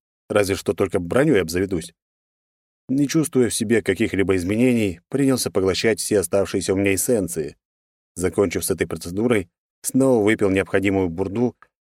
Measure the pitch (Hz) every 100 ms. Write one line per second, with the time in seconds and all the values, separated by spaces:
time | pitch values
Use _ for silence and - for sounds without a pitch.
0 | _ _ - 104 98 95 - 95 98 98
1 | 87 117 151 117 82 87 98 95 - -
2 | _ _ _ _ _ _ _ _ - 135
3 | 143 160 143 131 117 - 107 110 95 92
4 | 110 95 92 95 87 107 127 120 104 82
5 | - 139 139 127 - - 95 90 113 104
6 | - 104 90 101 92 101 90 95 101 95
7 | - 120 87 - 71 - _ _ _ _
8 | _ - 90 87 101 92 - 87 90 82
9 | - 92 117 113 87 _ _ _ - 131
10 | 135 123 104 110 101 95 92 98 98 98
11 | 92 82 95 101 123 - _ _